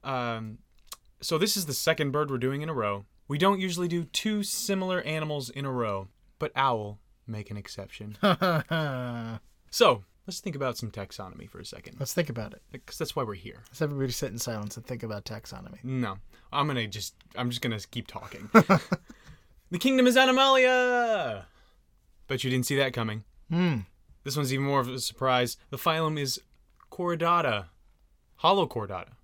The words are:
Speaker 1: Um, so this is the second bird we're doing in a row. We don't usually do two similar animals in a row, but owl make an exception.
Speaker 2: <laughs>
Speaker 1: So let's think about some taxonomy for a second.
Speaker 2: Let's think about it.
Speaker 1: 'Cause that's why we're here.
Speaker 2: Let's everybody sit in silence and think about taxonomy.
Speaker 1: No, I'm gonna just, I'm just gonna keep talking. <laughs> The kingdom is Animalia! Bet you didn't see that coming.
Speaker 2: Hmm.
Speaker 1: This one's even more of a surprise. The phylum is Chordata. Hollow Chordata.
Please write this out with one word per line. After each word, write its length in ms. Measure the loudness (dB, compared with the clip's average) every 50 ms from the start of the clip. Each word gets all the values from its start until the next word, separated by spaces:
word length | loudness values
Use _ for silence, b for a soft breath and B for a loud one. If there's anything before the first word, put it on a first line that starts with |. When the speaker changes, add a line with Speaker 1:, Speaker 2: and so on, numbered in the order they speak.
| -6
Speaker 1:
Um, 560 | -4 -4 -2 -2 -2 -4 -4 -6 -10 -12 -16 -20 _ _ _ _ -18 -18 _ _ -20 _ _
so 160 | -4 -2 2
this 180 | 2 2 2 2
is 80 | -2 -2
the 80 | -4 -4
second 380 | 0 2 0 2 2 0 0
bird 180 | 0 0 0 0
we're 80 | -2
doing 240 | 0 0 0 -2 -2
in 80 | -4 -4
a 40 | -4
row. 320 | -2 -2 -2 -2 -4 -8 _ _ _ _
We 100 | -6 0
don't 220 | 4 4 4 4 4
usually 280 | 0 -2 -2 -2 -2
do 160 | 0 0 -2 -2
two 380 | -2 -4 -2 0 0 0 0 -2
similar 580 | -2 -4 -4 -2 -2 -2 -2 0 -2 -2 -2
animals 480 | -2 -2 -4 -4 -4 -4 -4 -6 -6 -6
in 160 | -8 -6 -6
a 60 | -4
row, 360 | -2 -2 -2 0 -2 -4 -6 -8 _ _ _ _ _ _
but 120 | -6 -4 0
owl 440 | 2 2 4 4 2 -2 -6 -10 -14 _ _ _ _ _
make 220 | -10 -8 -8 -8 -8
an 60 | -10
exception. 600 | -10 -10 -12 -12 -12 -12 -12 -12 -14 -12 -12 -6 0
Speaker 2:
<laughs> 1160 | 2 2 4 4 2 2 2 2 0 0 -2 -2 0 -2 -2 -4 -4 -6 -6 -6 -6 -8 -8 -10 -12 -18 _ _ _ -8
Speaker 1:
So 320 | 2 4 6 6 6 2 -4 _ _ _ _
let's 120 | -12 -12 -8
think 160 | -8 -8 -6
about 220 | -4 -4 -4 -4
some 140 | -4 -8 -10
taxonomy 580 | -8 -10 -12 -12 -12 -14 -14 -14 -14 -16 -18 -16
for 100 | -16 -16
a 60 | -16
second. 320 | -14 -16 -14 -16 -18 -10 -8
Speaker 2:
Let's 140 | -8 -4 -2
think 160 | -2 -2 -2
about 240 | -4 -8 -8 -10 -12
it. 80 | -18 _ _ -18 -18 _
Speaker 1:
'Cause 120 | -16 -8
that's 180 | -6 -6 -4 -2
why 80 | -4 -4
we're 120 | -4 -6
here. 260 | -10 -12 -16 -16 -18 -20 -20
Speaker 2:
Let's 120 | -6 -4
everybody 300 | -4 -4 -2 -2 -2 -2
sit 200 | -2 -4 -4 -6
in 60 | -4 -6
silence 380 | -6 -6 -4 -6 -6 -8 -8
and 80 | -12 -10
think 180 | -10 -10 -8 -8
about 220 | -8 -8 -8 -8
taxonomy. 580 | -10 -12 -12 -12 -14 -14 -14 -14 -16 -18 -12 -8
Speaker 1:
No, 340 | -6 -2 -2 -2 -4 -4 -10 -14 b b b b b
I'm 160 | -2 -2 0
gonna 200 | 0 0 -2 -4
just, 260 | -4 -6 -8 -10 -10 _ _ -20 -14 -6
I'm 140 | -4 -4 -2
just 120 | -2 -2
gonna 180 | -4 -4 -4 -4 -8 -8
keep 160 | -8 -10 -10
talking. 420 | -8 -12 -14 -12 -12 -14 -16 -14 8 8
<laughs> 60 | 8 8 10 4 4 4 -2 -4 -6 B B B B B B B B B B B -20 _ _
The 60 | -6
kingdom 300 | 0 2 4 6 6 6
is 100 | 8 8
Animalia! 1300 | 8 8 8 6 6 6 6 8 6 6 6 6 4 4 4 2 2 2 2 0 0 0 -4 -6 -8 -10 b b b b b b b _ _ _ _ _ _ _ _ -8
Bet 180 | -4 -4 -2 0
you 60 | 0
didn't 160 | 2 2 2
see 100 | 2 2
that 140 | 2 2 2
coming. 320 | 0 -2 -4 -4 -4 -8 -10 -16 _ -20 -8 -2
Speaker 2:
Hmm. 300 | 0 2 2 2 2 0 -4 -8 _ _ _ _ -20 _ _
Speaker 1:
This 120 | -6 -2
one's 160 | -2 0 0
even 140 | 0 0 0
more 140 | 2 2 2
of 80 | 2 0
a 80 | -4 -6
surprise. 580 | -6 -6 -4 -2 2 2 4 4 2 0 -2 b b b
The 80 | -12
phylum 400 | -2 0 0 2 2 0 0 0
is 240 | -2 -2 -2 -4 -6 -8 _ _ _ _ _ _ _ -20 _
Chordata. 720 | -8 -4 -2 -2 0 0 2 2 4 4 4 2 0 0 -4 -8 _ _ _ _ _ _ _ _ _ _ _ _ _
Hollow 280 | _ 6 6 6 6 4
Chordata. 440 | 2 0 -6 -6 -4 -6 -8 -8 -10 -18 _